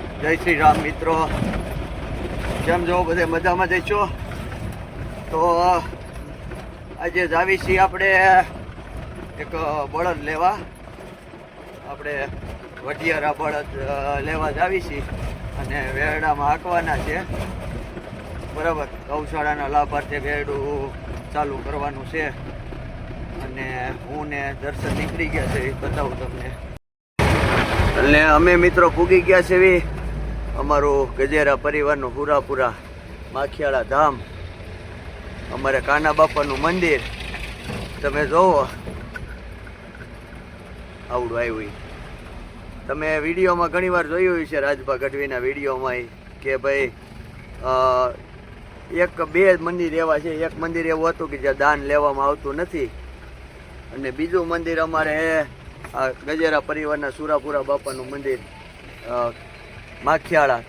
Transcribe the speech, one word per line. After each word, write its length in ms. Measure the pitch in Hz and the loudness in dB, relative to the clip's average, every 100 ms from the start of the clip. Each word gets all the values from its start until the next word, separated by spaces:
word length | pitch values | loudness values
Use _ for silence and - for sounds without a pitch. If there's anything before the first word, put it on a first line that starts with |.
| - - | -10 -4
જય 160 | 151 165 | 0 0
શ્રી 180 | 175 | 2
રામ 280 | 151 156 151 | 6 6 6
મિત્રો. 480 | 151 160 165 160 151 117 - - - - - - - - - - - - | 2 -2 0 2 2 0 0 -2 -4 -6 -6 -6 -6 -6 -6 -4 -4 -2
કેમ 200 | - 175 | 2 2
છો 200 | 170 180 | 4 2
બધે, 200 | 170 175 | 4 2
મજામાં 420 | 165 165 180 175 180 | 2 2 2 2 4
જઈ 140 | 180 | 2
છો? 260 | - 208 190 - - - - - - - - - - - - | 2 2 0 -2 -8 -8 -8 -8 -8 -8 -10 -10 -10 -10 -4
તો 300 | 160 170 170 180 175 - - - - - - - - - - - - | 2 4 6 4 4 0 -8 -12 -12 -12 -12 -12 -12 -12 -14 -14 -6
આજે 300 | 170 175 175 | -2 0 2
જાવી 300 | 165 185 190 | 4 4 2
છીએ 200 | 160 185 | 4 4
આપણે 280 | 190 185 196 190 190 185 - - - - - - - - - - | 4 4 6 8 10 8 6 0 -12 -12 -12 -12 -10 -12 -12 -12
એક 60 | 147 165 156 151 139 | -8 -4 -2 -2 -2
બળદ 320 | 156 180 160 | -2 0 0
લેવા. 360 | 147 156 180 202 175 - - - - - - - - - - - - | -2 2 2 2 -4 -14 -16 -16 -16 -16 -18 -18 -18 -18 -18 -16 -14
આપણે 400 | 143 147 143 135 - - - - - | -10 -6 -4 -4 -6 -10 -12 -14 -10
વઢિયારા 480 | 127 147 165 156 151 | -8 -4 0 0 0
બળદ, 460 | 147 151 147 139 139 | 0 -2 -2 -4 -6
અ, 420 | 135 143 139 143 | -4 -4 -2 -2
લેવા 300 | 143 156 156 | -2 -2 -2
જાવી 300 | 147 180 190 | 0 0 0
છીએ 200 | 175 143 - - - - - - | -2 -6 -6 -6 -6 -6 -8 -8
અને 320 | 135 143 131 | -4 -4 -4
વેરડામાં 540 | 131 151 156 156 147 143 | -2 0 0 0 2 2
હાંકવાના 480 | 156 180 175 165 147 | 2 2 0 2 0
છે. 260 | - 175 190 - - - - - - - - - - - - | -2 -4 -4 -6 -6 -6 -8 -8 -8 -12 -12 -12 -10 -10 -8
બરાબર, 300 | 156 165 156 | -4 -2 -2
ગૌશાળાના 840 | 139 - - 147 151 156 147 147 139 | -4 -8 -6 -6 -4 -2 -2 -2 0
લાભાર્થે 500 | 147 143 147 143 143 | 2 2 0 -2 -4
વેરડું 760 | 135 147 143 139 143 143 135 - - - - | -2 -2 -2 -4 -2 -4 -4 -8 -10 -10 -6
ચાલુ 260 | 151 147 135 | -2 -2 -4
કરવાનું 420 | 139 147 143 135 127 | -6 -4 -4 -6 -6
છે. 220 | 160 151 123 - - - - - - - - - - | -4 -4 -4 -10 -10 -10 -10 -10 -10 -10 -10 -10 -8
અને 480 | - 131 131 127 127 131 | -8 -8 -6 -6 -6 -6
હું 240 | 131 147 151 | -8 -8 -6
ને 260 | 143 139 135 | -4 -4 -6
દર્શન 340 | 139 143 143 139 | -6 -4 -2 -2
નીકળી 300 | - - 156 | -2 -2 -2
ગયા 200 | 156 131 | 0 0
છે, 120 | 143 | 0
એ 140 | 131 | -2
બતાવું 460 | 131 143 135 135 123 | -2 -2 -2 -2 -4
તમને. 320 | 127 127 123 - - - _ _ _ - - - - - - - - - | -6 -6 -8 -8 -10 -14 _ _ _ 2 4 6 4 4 2 4 4 4
અને 240 | 135 147 | 6 8
અમે 340 | 156 151 175 175 | 8 8 8 8
મિત્રો 340 | 175 180 170 | 6 6 6
પૂગી 300 | 160 175 185 | 6 6 6
ગયા 220 | 175 185 | 8 6
છે 120 | 175 | 6
એવી 280 | 185 185 180 156 - - - - - - - | 8 8 6 2 -4 -6 -6 -6 -6 -4 -2
અમારું 580 | 143 147 143 139 127 127 | 2 4 4 4 2 0
ગજેરા 400 | 139 151 143 135 | 2 4 4 4
પરિવારનું 600 | 147 147 143 147 127 127 | 2 2 2 2 0 -2
હુરાપુરા 580 | 147 143 135 135 123 104 - - - - - | 2 2 2 0 0 -2 -10 -16 -14 -14 -10
માખિયાળા 500 | 131 139 - 147 131 | -4 -4 -2 0 0
ધામ, 380 | 110 135 151 127 - - - - - - - - - - - - - | 2 4 4 2 -6 -12 -12 -12 -14 -14 -14 -14 -12 -12 -12 -12 -8
અમારે 280 | 123 135 135 | -4 0 2
કાના 320 | - 147 156 | 2 2 4
બાપાનું 480 | 151 160 156 143 135 | 6 6 4 0 0
મંદિર. 400 | 156 185 175 139 - - - - - - - - - - | 0 2 2 2 0 -8 -8 -8 -10 -10 -8 -8 -8 -4
તમે 240 | 143 143 143 | -2 0 2
જોવો, 400 | 160 185 151 131 - - - - - - - - - - - - - - - - - - - - - - - - | 6 6 6 2 -2 -10 -10 -10 -12 -12 -12 -12 -14 -14 -16 -16 -16 -16 -16 -16 -16 -16 -16 -16 -16 -16 -16 -6
આવડું 280 | 123 120 117 | -4 -2 -2
આવ્યું 240 | 120 110 | -2 -4
ઈ. 60 | 104 101 - - - - - - - - - - - | -8 -10 -14 -14 -14 -14 -14 -14 -14 -16 -16 -12 -8
તમે 320 | 143 156 156 | -4 0 0
વીડિયોમાં 500 | 151 175 185 175 170 | 0 2 4 4 2
ઘણી 200 | 170 185 | 2 2
વાર 180 | 180 156 | 2 2
જોયું 360 | 170 185 175 | 2 2 2
હશે, 180 | 151 147 | 0 0
રાજભા 360 | 139 139 131 127 | 0 0 -2 -2
ગઢવીના 420 | 135 139 143 127 | -2 -2 -4 -2
વીડિયોમાં 560 | 127 143 139 131 131 | -2 -2 -2 -2 -2
ઈ, 140 | 123 120 - - - | -4 -6 -12 -18 -8
કે 140 | 135 131 | -2 0
ભાઈ, 360 | 135 139 127 - - - - - - - | 2 2 0 -2 -16 -18 -16 -16 -16 -6
અ, 60 | 127 131 131 127 127 - - - - - - - - | 0 4 6 4 2 -2 -12 -18 -18 -18 -18 -18 -4
એક 300 | 165 180 - | 2 2 0
બે 340 | 156 170 190 180 | 0 6 6 6
જ 40 | |
મંદિર 340 | 165 175 165 | 2 -2 0
એવા 240 | 160 165 151 | 2 2 2
છે. 100 | 165 | 0
એક 300 | 156 160 156 | -2 -4 -4
મંદિર 280 | 165 165 160 | -4 0 0
એવું 220 | 160 165 | 2 2
હતું 220 | 165 160 | 0 -4
કે 80 | 139 | -2
જ્યાં 180 | 139 139 | 0 4
દાન 240 | 143 147 | 4 4
લેવામાં 460 | 143 147 147 135 139 | 2 4 4 4 2
આવતું 280 | 143 139 | 0 -2
નથી, 320 | 143 175 165 120 - - - - - - - - - - | -4 -4 -4 -6 -8 -16 -16 -18 -18 -18 -18 -18 -18 -14
અને 180 | 127 135 | -8 -6
બીજું 380 | 131 165 185 165 | -4 0 0 2
મંદિર 320 | 170 165 160 | 0 0 0
અમારે 360 | 160 160 156 156 | 2 2 2 2
હે 300 | 165 160 143 - - - - | 2 2 0 -6 -18 -16 -10
આ 140 | 123 131 | -2 -2
ગજેરા 520 | - 139 156 160 151 | -2 -4 0 2 2
પરિવારના 500 | - 151 151 151 139 | 0 -2 -2 -2 -2
સુરાપુરા 520 | 131 151 147 143 147 | -4 0 0 2 -2
બાપાનું 480 | 135 143 139 131 127 | 0 0 -2 -8 -8
મંદિર, 280 | 139 135 127 - - - - - - 117 | -6 -2 -2 -4 -18 -18 -18 -18 -14 -6
અ, 200 | 123 120 - - - - - - - | -2 -2 -4 -14 -18 -18 -16 -18 -4
માખિયાળા. 580 | 135 160 - 165 139 120 | 0 2 4 4 6 4